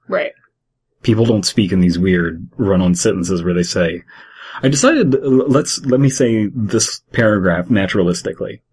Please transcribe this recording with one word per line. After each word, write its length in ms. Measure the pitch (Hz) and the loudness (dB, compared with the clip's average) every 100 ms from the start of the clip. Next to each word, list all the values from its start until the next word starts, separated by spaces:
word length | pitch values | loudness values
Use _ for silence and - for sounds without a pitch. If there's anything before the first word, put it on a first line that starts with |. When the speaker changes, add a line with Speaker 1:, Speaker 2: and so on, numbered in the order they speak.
| - | -6
Speaker 1:
Right. 240 | 190 - - _ _ _ _ _ _ | -4 -4 -10 _ _ _ _ _ _
Speaker 2:
People 220 | - 110 117 | 0 2 2
don't 200 | 107 - | 0 0
speak 260 | - 95 | -2 0
in 100 | 95 | 2
these 180 | 90 85 | 2 2
weird 480 | 95 90 85 82 - - | 2 2 0 -6 -14 -4
run-on 380 | 98 92 90 87 | 0 2 2 2
sentences 480 | 113 92 87 90 | 0 -2 -2 -2
where 100 | 87 | -2
they 100 | 87 | -2
say, 400 | 87 95 85 87 - - - - - - | -2 -2 -2 -4 -14 -20 -20 -20 -18 -4
"I 60 | 135 | -2
decided, 460 | 147 262 311 156 135 | 2 2 2 2 0
l-, 320 | 139 131 139 | 2 2 4
let's, 320 | 135 151 - 131 | 0 0 -6 -2
let 140 | 127 | 2
me 100 | 139 | 2
say 400 | 135 120 110 101 127 | 2 0 2 -2 -4
this 460 | 104 113 - - _ | -2 -2 -2 -6 _
paragraph 560 | - 110 104 90 85 90 | 0 2 2 2 0 0
naturalistically. 920 | 107 95 104 87 87 - - - - _ | 0 0 0 0 -2 -6 -8 -10 -12 _